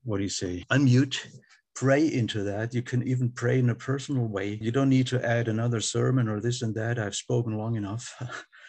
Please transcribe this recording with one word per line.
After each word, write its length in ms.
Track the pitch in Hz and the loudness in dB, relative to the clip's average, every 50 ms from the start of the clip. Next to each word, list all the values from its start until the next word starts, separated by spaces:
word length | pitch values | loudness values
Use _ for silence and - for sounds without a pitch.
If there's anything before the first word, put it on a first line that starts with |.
| - | -6
what 140 | 120 104 98 | -4 -4 -2
do 40 | 101 | -2
you 60 | 92 | -2
say, 340 | - - 98 90 90 87 87 - | -4 -4 -4 -4 -6 -6 -2 2
unmute, 480 | 120 135 143 131 123 127 143 139 - - - - - - _ _ - _ _ _ - | 2 4 6 6 6 6 4 4 0 -8 -8 -10 -16 -20 _ _ -20 _ _ _ -10
pray 320 | - 127 135 135 147 160 156 - | -2 2 4 4 6 4 4 2
into 320 | 131 107 101 - 107 98 | 2 0 0 -2 -2 -4
that. 300 | 101 98 104 110 120 123 | -4 -2 -4 -4 -2 -2
You 80 | 120 120 | -4 -4
can 200 | - - 123 127 123 | 0 -2 -2 0 0
even 220 | 131 123 127 117 | 0 0 0 -2
pray 280 | - - 120 120 127 131 | -2 -2 0 2 2 4
in 120 | 123 120 | 4 2
a 40 | 113 | 0
personal 520 | - - - 135 139 135 - 147 127 117 | 0 -2 -4 -4 -4 -4 -2 -2 -2 -2
way. 320 | 110 104 98 98 101 104 101 | -2 -2 -4 -4 -4 -4 -4
You 100 | 107 110 | -4 -2
don't 200 | 117 139 139 135 | 0 2 4 4
need 160 | 135 131 127 127 | 6 4 4 2
to 160 | 127 117 - | 0 -2 0
add 220 | 117 117 117 117 117 | 2 0 2 0 0
another 320 | 107 110 113 120 117 110 | 0 0 0 0 0 0
sermon 480 | 101 - - 117 123 127 131 131 117 107 | -2 -2 0 0 2 2 2 2 2 2
or 120 | 107 104 | 0 -2
this 220 | 101 120 123 123 120 | -2 -2 -2 -2 -2
and 120 | 110 104 | -4 -4
that. 240 | 110 110 117 120 120 | -2 -2 -2 -2 -2
I've 180 | 107 101 98 | -4 -4 -4
spoken 400 | - - - 123 120 120 113 107 | -8 -4 -2 -2 -2 0 -2 -4
long 180 | 107 107 117 117 | -4 -4 -2 -2
enough. 400 | 107 101 101 104 117 - - - - | -4 -4 -4 -6 -8 -8 -12 -12 -12
<laughs> 260 | 123 120 - - - _ _ - - | -12 -10 -10 -12 -14 _ _ -20 -20